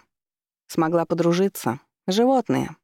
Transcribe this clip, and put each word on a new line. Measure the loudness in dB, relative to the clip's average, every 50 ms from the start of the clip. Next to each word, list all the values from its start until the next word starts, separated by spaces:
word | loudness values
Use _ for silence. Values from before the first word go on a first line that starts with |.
| -14 _ _ _ _ _ _ _ _ _ _ _ _ -8
«Смогла | -4 -4 -2 0 0 0 0
подружиться. | 0 -2 0 2 2 2 2 2 0 -2 -4 -6 -6 -6 -6 -8 _ _ _ _
Животные. | -2 0 2 2 4 2 2 0 0 -2 -2 -4 -6 -10 -16